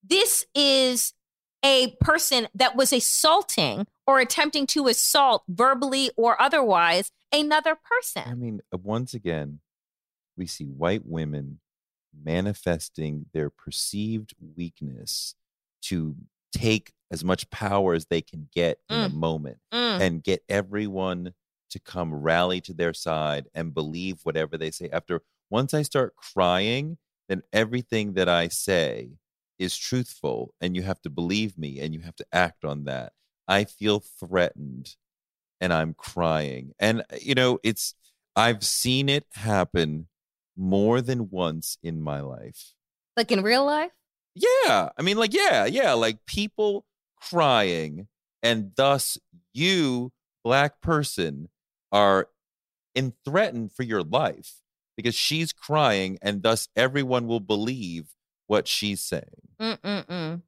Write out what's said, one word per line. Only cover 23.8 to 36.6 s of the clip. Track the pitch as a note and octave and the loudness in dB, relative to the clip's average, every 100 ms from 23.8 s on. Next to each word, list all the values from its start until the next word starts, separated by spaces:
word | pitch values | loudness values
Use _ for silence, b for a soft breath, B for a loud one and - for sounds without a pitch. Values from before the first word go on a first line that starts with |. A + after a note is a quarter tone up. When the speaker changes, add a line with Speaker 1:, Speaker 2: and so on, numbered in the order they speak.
| D2+ E2+ F#2 F2+ | -6 -6 -8 -6
Speaker 2:
whatever | E2+ D#2+ D#2 D#2+ | -4 -4 -4 -4
they | D#2 | -8
say. | - E2+ | -8 -8
After, | E2 - E2+ _ _ _ | -8 -4 -8 _ _ _
once | A2 C3+ | -2 0
I | D#3 | -2
start | D3 C#3 A#2+ _ | 0 -2 -2 _
crying, | - G2 F2+ F2+ G#2 B2 D3+ E3 _ _ - | -8 2 2 4 0 -2 -4 -10 _ _ -8
then | F#2+ - | -8 -2
everything | G#2+ A2 B2 A#2 A2+ G#2 | 0 0 -2 -2 -2 0
that | F#2+ F2+ | 0 2
I | F2 E2+ | 2 0
say | - - F#2 D2+ A1 B1 C#2+ _ _ _ _ | -4 0 2 2 -4 -12 -20 _ _ _ _
is | F#2 - | -6 -4
truthful | - B2+ A#2+ - D2 A1+ B1 _ | -4 -4 -4 -8 -6 -6 -8 _
and | F2+ F2+ | -4 -4
you | |
have | F#2+ F#2 | -4 -6
to | D#2+ | -8
believe | C#2+ F2 G2+ G#2+ F2+ | -6 -2 -2 -2 -6
me | D2+ C2+ | -10 -8
and | D2+ | -8
you | D#2 | -8
have | E2+ - | -12 -16
to | - | -2
act | F2 F2 _ | 0 0 _
on | D2+ C#2+ | -8 -8
that. | C#2 C2 A1+ _ _ _ - | -8 -8 -10 _ _ _ 0
I | G2 | 0
feel | G#2 - G#2 G#2 | 0 -2 0 0
threatened | - - F2 F#2 F2 - C#2+ B1+ C2+ - _ _ _ _ _ _ | -4 -18 -2 2 2 -2 -14 -14 -16 -20 _ _ _ _ _ _
and | F2+ | 0
I'm | E2 E2 | 0 0
crying. | D#2+ - - E2 D#2 D2 B1+ | -6 -10 -2 0 0 -2 -8